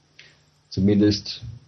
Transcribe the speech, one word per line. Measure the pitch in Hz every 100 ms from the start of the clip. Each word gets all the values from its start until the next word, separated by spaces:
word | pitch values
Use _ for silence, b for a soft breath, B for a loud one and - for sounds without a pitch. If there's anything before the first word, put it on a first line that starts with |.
| _ _ B B B _ _
zumindest | - 98 101 104 101 - - - -